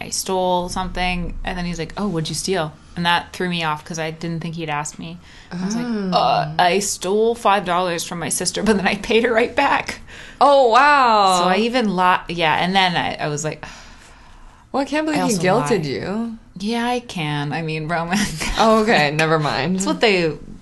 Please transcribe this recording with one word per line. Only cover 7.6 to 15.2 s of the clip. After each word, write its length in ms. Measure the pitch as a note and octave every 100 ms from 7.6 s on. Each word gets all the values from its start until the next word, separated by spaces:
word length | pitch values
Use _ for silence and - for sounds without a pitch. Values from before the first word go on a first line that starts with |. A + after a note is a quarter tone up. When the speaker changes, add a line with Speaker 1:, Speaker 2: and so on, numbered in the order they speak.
Speaker 1:
dollars 400 | F#3 F3 F#3 E3+
from 140 | - F3
my 100 | D3+
sister, 340 | - F3+ -
but 140 | G#3 G3+
then 100 | G3
I 100 | A3
paid 280 | - A3
her 80 | B3
right 220 | A3 A#3
back." 460 | - C#4 - - - - - - -
Speaker 2:
Oh, 280 | C4+ C#4 B3
wow. 720 | A3+ C#4+ D4 B3+ G#3+ G3 F3+
Speaker 1:
So 60 | F3
I 100 | F#3
even 360 | A#3 B3+ G#3+ F3+
li-, 280 | F3+ F#3 -
yeah, 220 | E3+ D#3+ D3+
and 180 | F3
then 220 | G3 F#3 E3
I, 180 | -
I 140 | - D#3
was 160 | D3
like, 180 | D3+ - -
<sighs> 1000 | - - - - - - - - - -
Speaker 2:
Well, 100 | B3+
I 40 | C#4
can't 180 | D4 D#4
believe 140 | D4+